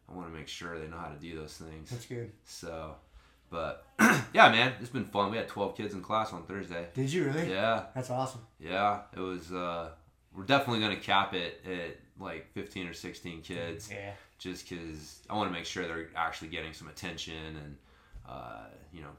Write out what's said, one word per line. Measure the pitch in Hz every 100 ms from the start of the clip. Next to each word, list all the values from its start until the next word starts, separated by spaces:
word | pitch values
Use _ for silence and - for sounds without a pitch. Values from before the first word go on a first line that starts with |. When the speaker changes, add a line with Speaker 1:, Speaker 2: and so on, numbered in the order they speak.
| -
Speaker 1:
I |
wanna | 90 85
make | 80 69
sure | - 87 82
they | 78
know | 85
how | 80
to | 73
do | 82 80
those | 78 -
things. | 80 78 78
Speaker 2:
That's | 120 -
good. | 120 117 - -
Speaker 1:
So, | - 85 82 78 78 - - - _ _
but, | 85 76 - -
<clears throat> | -
yeah, | 226 147 - 220 214
man, | 113 127 104
it's | 120
been | 131 101
fun. | 101 98
We | 110
had | -
twelve | - 98 -
kids | 107
in | 98
class | 90 107 107
on | 90 80
Thursday. | 98 85 85 87
Speaker 2:
Did | 131 135
you | 175 139
really? | 151 170
Speaker 1:
Yeah. | 95 110 110 -
Speaker 2:
That's | 131 127
awesome. | 123 131 120 - _
Speaker 1:
Yeah, | 78 92 104 104 -
it | -
was, | 92 90 82
uh, | 90 90 85 82 - - _ _
we're | 92 95
definitely | 139 135 113
gonna | 107 95
cap | - 98 98
it | 92 87 - 92
at, | 90 85 82 - -
like, | 95 82 -
fifteen | 104 90 98 87
or |
sixteen | 82 90 82 90 80
kids. | 78 87 85 80 -
Speaker 2:
Yeah. | 104 101 101 - _
Speaker 1:
Just | 92 90 -
'cause | 87 82 78 76 - -
I | 104
wanna | 98
make | 87 80
sure | 95 87
they're | 82 82 85
actually | 82 - 80
getting | 82 80
some | 76 78
attention | 76 90 78 - 80 80 78
and, | 73 71 - - - - 60
uh, | 65 60 55 55 - 76
you | 85
know, | 71